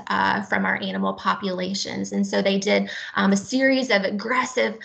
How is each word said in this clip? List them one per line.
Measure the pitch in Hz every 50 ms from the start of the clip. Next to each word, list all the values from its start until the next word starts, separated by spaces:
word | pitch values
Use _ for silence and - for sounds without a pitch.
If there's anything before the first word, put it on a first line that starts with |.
| 202 -
uh, | 202 196 190 196 196 196
from | 208 - 208 202 190
our | 190 196 -
animal | 208 190 190 196 196 190 196
populations. | - - 190 190 - 202 196 180 180 185 185 202 196 - - - 196 196 196
And | 202 202 202
so | 196 208 202
they | 196 202 196 196
did, | 196 208 202 202 202 202 - - - - -
um, | - 196 196
a | 196 196
series | - - 254 262 269 269 269 262 254 -
of | 214 202
aggressive, | 190 185 208 202 - 226 240 254 247 - - 247 226 220 214 -